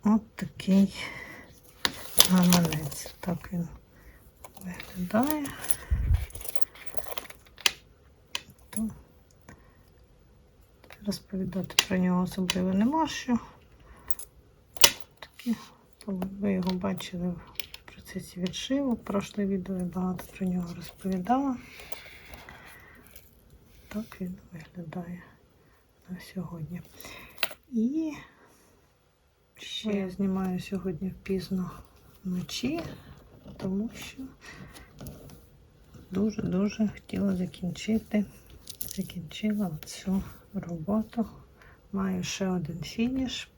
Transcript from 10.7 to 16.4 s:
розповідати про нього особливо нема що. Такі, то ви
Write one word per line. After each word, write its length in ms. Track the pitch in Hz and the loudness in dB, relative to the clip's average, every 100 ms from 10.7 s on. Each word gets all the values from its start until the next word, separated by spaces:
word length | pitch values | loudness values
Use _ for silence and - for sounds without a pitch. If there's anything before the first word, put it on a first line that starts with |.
| - - - 208 | -20 -20 -8 -4
розповідати 680 | 190 - 190 185 190 175 - - | -4 -4 -4 -2 -2 2 2 4
про 100 | 190 | 4
нього 260 | 180 180 | 4 4
особливо 500 | 180 - 180 185 185 | 2 0 0 2 4
нема 340 | 190 226 320 311 | 4 4 4 2
що. 320 | - - 240 - - - - - - - - - - - - _ - - - - - | 0 0 0 0 -20 -20 -20 -20 -20 -16 -14 -16 -18 -20 -20 _ 4 4 4 -14 -18
Такі, 360 | - - 247 226 - - - _ - | -18 -6 -2 -2 -4 -20 -20 _ -6
то 160 | 190 190 | -2 -2
ви 140 | 196 | 0